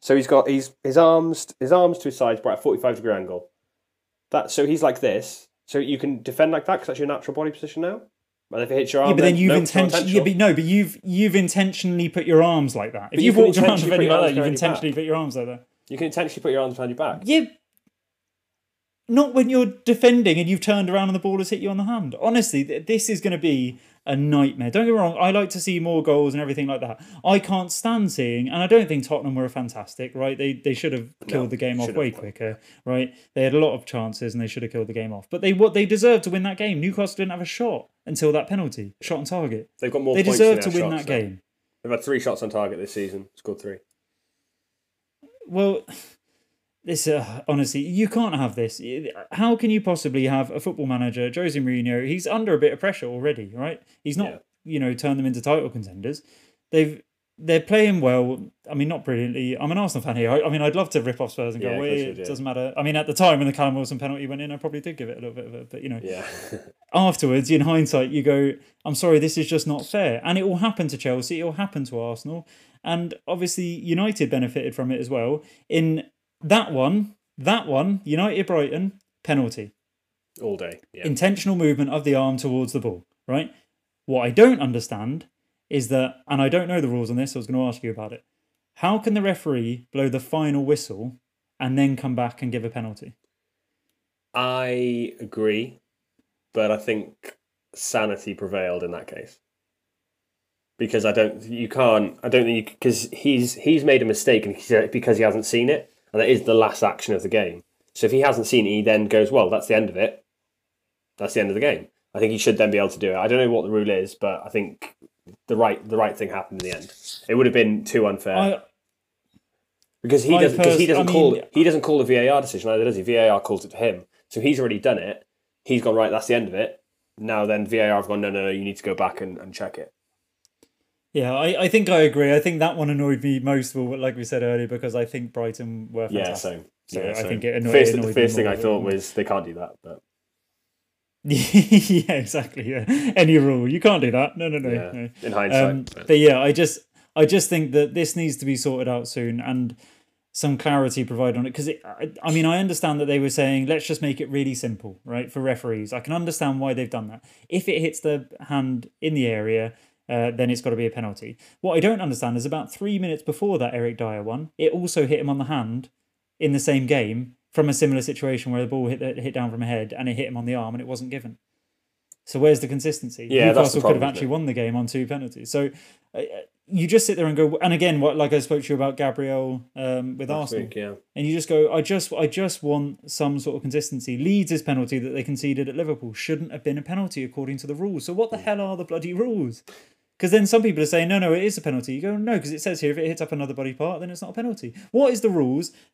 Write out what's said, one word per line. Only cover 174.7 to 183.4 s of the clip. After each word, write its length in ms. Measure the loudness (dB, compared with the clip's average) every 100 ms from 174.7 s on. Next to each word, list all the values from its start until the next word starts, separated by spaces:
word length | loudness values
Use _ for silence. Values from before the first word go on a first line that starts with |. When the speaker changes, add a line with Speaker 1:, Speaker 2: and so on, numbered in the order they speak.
| -2
Speaker 2:
on 100 | -4
two 200 | -4 -6
penalties. 440 | -8 -10 -14 -6
So, 200 | -4 -4 -6 -20 _ _
uh, 60 | -10 -10 -12 -18 _ _
you 180 | -2 2
just 200 | 4 4
sit 100 | 0
there 100 | 0
and 100 | 2
go, 200 | 2 2
and 100 | 0
again, 280 | 2 2 2
what, 160 | 2 2
like 160 | 2
I 60 | 0
spoke 240 | 0 -4
to 40 | -2
you 40 |
about 220 | -2 -2 -2
Gabriel, 640 | -4 -2 -4 -2 -4 -6 -12 -8
um, 420 | -4 -4 -6 -8
with 100 | -6
Speaker 1:
Last 120 | -6 -6
Speaker 2:
Arsenal, 120 | -6
Speaker 1:
week, 100 | -8
yeah. 200 | -10 -10 -12 _
Speaker 2:
and 100 | -6 -4
you 60 |
just 160 | -2 2
go, 240 | 4 4
"I 80 | 4
just, 320 | 0 -2 -2
I 140 | -2 -2
just 340 | 0 -4 -4
want 460 | -2 -2 -2 -8 -12
some 300 | -4 -2
sort 160 | -2